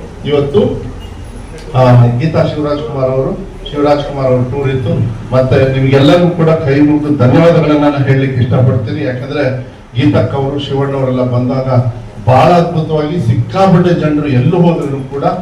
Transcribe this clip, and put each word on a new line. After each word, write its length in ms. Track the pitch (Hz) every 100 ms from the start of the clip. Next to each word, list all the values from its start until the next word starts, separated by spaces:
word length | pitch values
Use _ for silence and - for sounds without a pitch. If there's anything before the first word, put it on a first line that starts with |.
| - - 139
ಇವತ್ತು, 540 | 147 123 208 - - - - - - - - - - - 127
ಆ, 260 | 127 120
ಗೀತಾ 380 | 120 120 156 160
ಶಿವರಾಜ್ 380 | 156 151 147 147
ಕುಮಾರ್ 300 | - 139 127
ಅವರು, 360 | 131 135 196 - - -
ಶಿವರಾಜ್ 340 | 147 143 147
ಕುಮಾರ್ 220 | 135 139 131
ಅವ್ರ 180 | 127
ಟೂರ್ 240 | 123 139 135
ಇತ್ತು, 260 | 131 165 170 110 - -
ಮತ್ತೆ 440 | 127 127 135 135 135
ನಿಮ್ಗೆಲ್ಲರಿಗೂ 520 | 131 139 147 175 170
ಕೂಡ 200 | 170 156
ಕೈ 300 | 156 135 139
ಮುಗಿದು 380 | 147 151 147 -
ಧನ್ಯವಾದಗಳನ್ನ 640 | 123 165 170 160 151 151
ನಾನು 240 | 147 139
ಹೇಳಲಿಕ್ಕೆ 360 | 127 135 135 120
ಇಷ್ಟಪಡ್ತೀನಿ. 640 | 117 165 - - - 151
ಯಾಕಂದ್ರೆ 640 | 131 123 131 147 131 123 - - - 117
ಗೀತಕ್ಕ 380 | 147 - 110
ಅವರು, 260 | 139 139 143
ಶಿವಣ್ಣ 360 | - 139 139 135
ಅವರೆಲ್ಲ 260 | 127 127
ಬಂದಾಗ 460 | 127 123 123 127 127 127 120 - - - 127
ಬಹಳ 260 | 143 165
ಅದ್ಭುತವಾಗಿ 680 | 175 170 165 156 156 151 175
ಸಿಕ್ಕಾಪಟ್ಟೆ 800 | - - - 190 190 175 175 165
ಜನರು 280 | 151 147 143
ಎಲ್ಲೂ 280 | 123 123 180
ಹೋದ್ರೂ 400 | 165 156 139 135
ಕೂಡ 260 | - 139 156 185